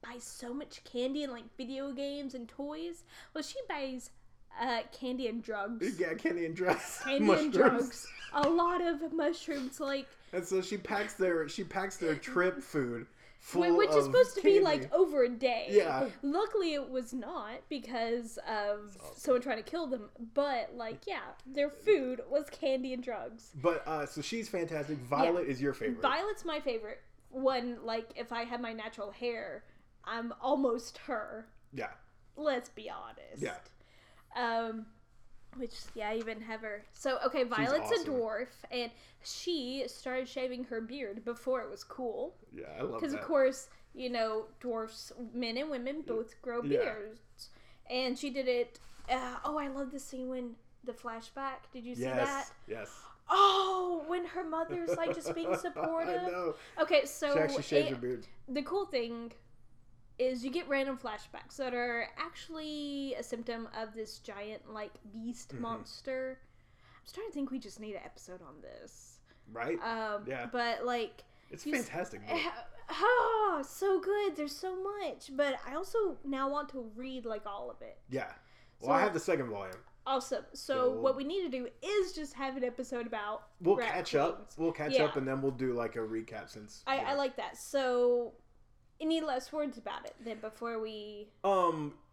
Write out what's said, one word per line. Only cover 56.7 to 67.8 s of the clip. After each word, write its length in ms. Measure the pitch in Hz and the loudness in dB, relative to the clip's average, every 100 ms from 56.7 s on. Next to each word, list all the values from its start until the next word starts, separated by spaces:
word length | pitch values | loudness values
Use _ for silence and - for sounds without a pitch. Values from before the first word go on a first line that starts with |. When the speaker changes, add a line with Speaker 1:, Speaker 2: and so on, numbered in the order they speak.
| - | -2
Speaker 1:
Okay, 280 | 311 311 269 | 4 6 4
so 260 | - 285 | -2 2
Speaker 2:
She 60 | - | 4
actually 220 | 156 277 | 4 2
shaved 260 | 143 147 143 | 4 4 4
Speaker 1:
it, 60 | |
Speaker 2:
her 20 | 127 | 0
beard. 260 | 123 123 - - - | -2 -4 -8 -16 -4
Speaker 1:
the 160 | 269 | -4
cool 220 | 285 370 | 0 -2
thing 480 | 381 262 233 233 233 - - - - - - - - - | 0 -2 -2 -6 -10 -14 -20 -20 -20 -20 -20 -20 -20 0
is 240 | 254 254 | 0 0
you 80 | 254 | -2
get 160 | 294 302 | -4 0
random 300 | 277 269 262 | 0 2 -2
flashbacks 600 | 240 214 - - - - | -6 -10 -12 -16 -14 -6
that 180 | 262 | -4
are 340 | 247 240 233 - - | 0 0 0 -4 -6
actually 960 | 330 - - 320 311 302 294 277 277 254 | -10 -10 -12 -8 -6 -6 -4 -4 -4 -6
a 40 | |
symptom 460 | 240 233 233 226 226 - | -6 -6 -6 -6 -6 -8
of 160 | 220 | -8
this 260 | 214 220 - | -8 -10 -10
giant, 520 | - 202 208 220 220 | -14 -10 -10 -10 -12
like, 200 | 214 214 - 214 | -10 -10 -12 -14
beast 380 | 220 226 240 - | -10 -8 -8 -10
Speaker 2:
Mm-hmm. 100 | 247 | -6
Speaker 1:
monster. 760 | 233 226 - - - 262 262 262 - - - - | -4 -6 -8 -12 -6 -4 -4 -8 -16 -20 -20 -20
I'm 240 | - - - | -20 -20 -16
starting 240 | - 440 | -10 -8
to 40 | |
think 160 | 285 277 | -4 -4
we 80 | 262 | -4
just 220 | 208 190 | -8 -12